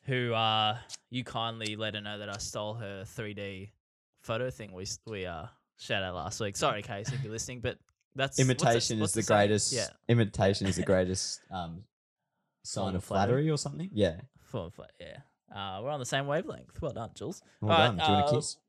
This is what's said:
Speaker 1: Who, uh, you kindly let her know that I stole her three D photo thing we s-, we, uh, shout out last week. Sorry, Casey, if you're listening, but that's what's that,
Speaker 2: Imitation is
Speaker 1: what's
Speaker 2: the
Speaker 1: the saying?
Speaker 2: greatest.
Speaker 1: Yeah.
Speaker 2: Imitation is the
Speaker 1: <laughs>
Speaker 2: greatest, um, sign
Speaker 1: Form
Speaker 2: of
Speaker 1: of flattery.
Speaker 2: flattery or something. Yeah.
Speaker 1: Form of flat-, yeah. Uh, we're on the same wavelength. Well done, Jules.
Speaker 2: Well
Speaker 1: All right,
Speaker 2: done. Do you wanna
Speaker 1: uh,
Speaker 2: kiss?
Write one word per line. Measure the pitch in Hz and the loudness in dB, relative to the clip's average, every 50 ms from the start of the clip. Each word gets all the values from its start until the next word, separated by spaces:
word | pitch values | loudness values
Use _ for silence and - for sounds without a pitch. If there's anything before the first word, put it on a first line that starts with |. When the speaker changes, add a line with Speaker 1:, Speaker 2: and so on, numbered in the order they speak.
| _ | _
Speaker 1:
Who, | - 131 127 123 120 113 | -2 -2 0 0 0 2
uh, | 110 113 110 110 110 107 107 107 120 - - - - _ _ | 2 4 4 4 4 4 2 2 -2 -8 -16 -18 -18 _ _
you | 120 127 123 | -8 -8 -8
kindly | - - 117 113 117 113 113 110 107 107 | -6 -4 -4 -4 -4 -6 -6 -6 -6 -4
let | 104 110 107 101 | -4 -4 -4 -6
her | 104 | -6
know | 104 104 104 104 | -8 -8 -10 -10
that | 104 104 | -8 -10
I | 101 | -8
stole | 101 - - - 113 107 104 107 | -8 -10 -8 -6 -6 -6 -6 -6
her | 117 110 98 101 98 95 | -8 -8 -10 -10 -10 -12
three | - - - 113 104 104 | -12 -10 -8 -8 -8 -8
D | 98 101 98 98 92 98 101 _ _ _ _ _ _ _ _ _ _ | -8 -8 -10 -10 -12 -14 -16 _ _ _ _ _ _ _ _ _ _
photo | _ - 113 113 127 127 | _ -4 -4 -2 -2 -4
thing | 123 - 110 98 92 | -6 -8 -14 -14 -12
we | 90 95 | -12 -10
s-, | - - - _ | -10 -10 -12 _
we, | 117 110 101 92 | -10 -8 -6 -6
uh, | 90 85 80 80 117 _ _ _ _ _ | -6 -6 -8 -10 -12 _ _ _ _ _
shout | _ - - 120 101 95 | _ -6 -4 -2 -2 -2
out | 92 90 | -4 -4
last | 90 73 92 107 - | -6 -6 -6 -6 -4
week. | 110 101 101 | -6 -6 -2
Sorry, | - 156 143 117 104 | 0 0 0 0 -2
Casey, | 104 - 113 101 98 - 135 | -6 -8 -8 -8 -6 -6 -4
if | 139 135 | -4 -6
you're | 104 | -6
listening, | 110 117 - - 127 123 | -6 -8 -8 -8 -10 -6
but | 113 123 - - _ _ _ _ _ _ _ | -6 -6 -6 -6 _ _ _ _ _ _ _
that's | 131 135 135 - | -4 -4 -2 4
what's | |
that, | - 135 127 127 - - | 4 4 4 4 6 6
Speaker 2:
Imitation | 127 117 120 113 - 117 | 6 6 6 4 2 0
is | 110 | 0
Speaker 1:
what's | 107 101 - | 0 0 2
Speaker 2:
the | 113 | 0
Speaker 1:
the | 104 | 4
saying? | - 110 104 101 | 6 6 6 8
Speaker 2:
greatest. | 104 107 101 - - | 6 6 4 2 2
Speaker 1:
Yeah. | - 120 101 - - _ _ - | 0 0 -2 -4 -8 _ _ 4
Speaker 2:
Imitation | 117 120 113 98 - - 104 98 98 - 98 | 6 6 6 2 4 4 4 4 4 4 2
is | 95 90 | 0 0
the | 85 87 | 0 4
Speaker 1:
<laughs> | - | 4
Speaker 2:
greatest, | 98 92 92 90 92 95 - - - - _ _ | 4 4 4 2 0 -2 -4 -6 -6 -10 _ _
um, | 95 92 87 82 82 85 110 _ _ _ _ _ _ _ _ _ _ _ _ _ _ _ _ | -8 -8 -8 -8 -10 -14 -16 _ _ _ _ _ _ _ _ _ _ _ _ _ _ _ _
sign | - - 107 95 | -8 -6 -4 -2
Speaker 1:
Form | 95 | -2
Speaker 2:
of | 92 | -2
Speaker 1:
of | 90 - | -4 -4
flattery. | - 104 95 101 101 120 | 0 2 2 4 4 4
Speaker 2:
flattery | 135 151 160 | 4 4 2
or | 151 | 0
something. | 139 - 139 139 147 170 190 - | 0 -2 -6 -6 -8 -10 -6 2
Yeah. | 107 101 87 80 87 - - _ _ _ | 4 4 4 2 -2 -12 -18 _ _ _
Speaker 1:
Form | _ - 110 85 | _ -8 -8 -8
of | 82 - | -8 -12
flat-, | - - - _ _ | -18 -20 -20 _ _
yeah. | 87 78 - - - _ _ _ _ _ | -16 -16 -16 -18 -20 _ _ _ _ _
Uh, | - 101 98 98 95 98 | -12 -10 -10 -8 -8 -8
we're | 113 135 | -6 -6
on | 151 143 | -6 -6
the | 123 | -4
same | 120 147 135 139 | -2 -2 -2 0
wavelength. | 143 143 160 202 311 - - 62 - - - | 0 -2 -2 -2 -4 -10 -12 -14 -18 -12 -8
Well | 170 143 | -8 -6
done, | 117 - 117 107 - | -6 -6 -8 -10 -10
Jules. | - 101 127 202 - _ _ _ _ | -10 -10 -10 -10 -10 _ _ _ _
Speaker 2:
Well | - 107 | 2 4
Speaker 1:
All | 165 | 6
right, | 165 160 | 6 6
Speaker 2:
done. | 151 110 | 6 4
Do | 170 160 | 2 4
you | 156 | 4
wanna | 147 147 143 | 6 6 6
Speaker 1:
uh, | 147 147 | 4 4
Speaker 2:
kiss? | 120 147 - - _ _ | 2 0 -2 -10 _ _